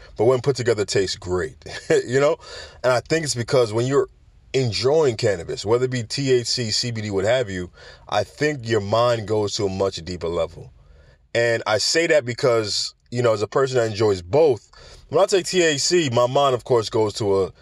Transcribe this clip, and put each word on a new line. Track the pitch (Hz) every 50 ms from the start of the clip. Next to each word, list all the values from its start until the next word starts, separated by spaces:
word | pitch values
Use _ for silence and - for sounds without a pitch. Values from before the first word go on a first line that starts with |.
| - - -
but | - 104
when | 123 131 123
put | - 143 131
together, | - 117 117 113 104 101
taste | - - 107 95 92 - -
great, | - 90 90 90 82 76 - - - - - -
<laughs> | - - 160 143 -
you | 104 123 135
know? | 143 147 165 - - - - - - - - - -
And | 127 127
I | 117
think | - - 160 160 165
it's | 139 -
because | 123 113 - - 131 123 110 107
when | 120 123 131
you're | 139 139 - - _ _ _ _ _ - _ - -
enjoying | 131 131 120 98 95 107 131 147 165 156 131 113 107
cannabis, | - 110 98 85 82 80 - - -
whether | 98 113 123 127
it | 131
be | 127 127
T | 113 110 - - 143 135
H | 127 123 117 -
C, | - - 120 110
C | 101 - - 123
B | 117 113
D, | 104 107
what | 98 95 92
have | 107 120 135 123 101
you, | 95 92 90 90 _ - - - - - - -
I | - 104 101
think | - - - 147 151 151 135 113 113
your | 113 107
mind | 101 98 110 113 120 123 120 113 104 92
goes | 107 107 107 101 - -
to | 107
a | 95
much | 95 95 98 98 - -
deeper | 80 85 92 82 82 82
level. | 85 85 82 80 - 73 67 - - - - - - - - - - _ _ _ -
And | 117 117 120 117 113 - -
I | 107 104
say | - - - 165 170 170
that | 165 151 120
because, | 120 120 - - 131 117 113 110 101 - - - - - _ _ -
you | - 123
know, | 120 117 110
as | 104
a | 104 101
person | - 143 135 135 127 131
that | 113 113
enjoys | 107 98 - 107 101 90
both, | 85 87 98 135 165 151 123 104 _ _ - - - - - - - -
when | 135 156
I | 190
take | 208 208 190 170
T | - - 185
H | 170 160 151 127
C, | - - 170 180 160 135
my | 117 120 123
mind, | 120 131 143 143 139 127
of | 113 -
course, | - 131 117 107 -
goes | - 117 110 104 -
to | - 110 101 98 98 95
a | 87 - _